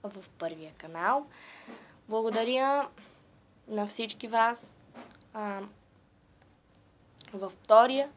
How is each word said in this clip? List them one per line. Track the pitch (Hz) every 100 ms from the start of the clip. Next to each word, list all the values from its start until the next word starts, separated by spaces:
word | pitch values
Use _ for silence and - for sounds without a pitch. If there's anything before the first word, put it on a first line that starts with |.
в | 208 190 - -
първия | 165 160 156 -
канал. | 160 165 185 277 294 - - - - 226 - - -
Благодаря | 220 226 220 226 254 269 285 285 - - - - - _ _ -
на | 214 208
всички | 220 226 - 233
вас, | 226 226 240 - - - - - - -
а, | 220 208 196 202 - _ _ _ _ _ _ _ _ _ _ _ _ _ - -
във | 196 190
втория | - - 220 247 269 277